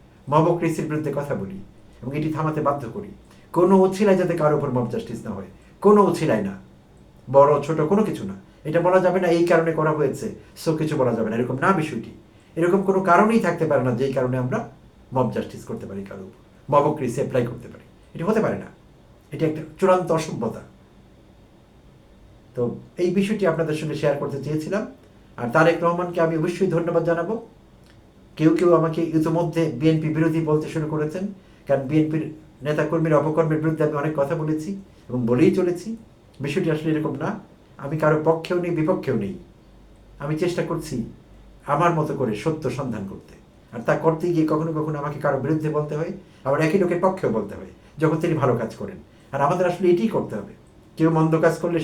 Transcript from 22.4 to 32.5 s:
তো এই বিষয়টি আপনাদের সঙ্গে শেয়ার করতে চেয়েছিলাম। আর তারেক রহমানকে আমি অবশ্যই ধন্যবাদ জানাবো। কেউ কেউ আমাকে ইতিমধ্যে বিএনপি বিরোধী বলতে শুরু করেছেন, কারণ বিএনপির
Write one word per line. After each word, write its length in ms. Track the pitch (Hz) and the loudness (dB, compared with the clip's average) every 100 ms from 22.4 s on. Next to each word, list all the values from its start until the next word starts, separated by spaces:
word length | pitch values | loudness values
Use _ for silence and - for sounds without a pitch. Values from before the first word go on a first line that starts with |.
| - 123 | -12 -4
তো 60 | 120 - - - | -4 -4 -12 -4
এই 120 | 175 190 | 0 0
বিষয়টি 260 | 196 220 180 | 0 0 0
আপনাদের 240 | 156 151 151 | 0 -2 -4
সঙ্গে 160 | 156 139 | -4 -2
শেয়ার 200 | 147 143 | 0 0
করতে 220 | 147 135 | -4 -6
চেয়েছিলাম। 400 | 151 156 156 202 - - - - - - | -4 -4 -2 -4 -6 -12 -20 -20 -18 -8
আর 100 | 120 156 | 0 2
তারেক 220 | 170 170 | 4 4
রহমানকে 380 | 170 175 175 175 160 | 0 0 -2 0 0
আমি 100 | 160 | 0
অবশ্যই 300 | 175 - 185 | -2 0 0
ধন্যবাদ 360 | 165 165 160 | 0 0 0
জানাবো। 440 | 160 165 185 240 - - - - - - - _ - - | 0 0 -2 -6 -8 -20 -20 -20 -20 -20 -20 _ -12 2
কেউ 140 | 160 175 | 4 4
কেউ 100 | 175 160 | 6 4
আমাকে 220 | 160 170 | 4 -2
ইতিমধ্যে 640 | 160 160 160 165 156 165 156 - | 0 0 2 0 0 0 -2 2
বিএনপি 300 | 160 156 156 156 | 2 2 0 0
বিরোধী 240 | 160 160 151 | 2 2 0
বলতে 180 | 151 - | 0 0
শুরু 140 | 160 151 | -4 -4
করেছেন, 300 | 151 151 185 202 - - - - | -4 -4 -4 -8 -10 -20 -10 -2
কারণ 160 | 135 131 | -2 2
বিএনপির 360 | 156 156 156 - - - | 0 2 -2 -6 -10 -20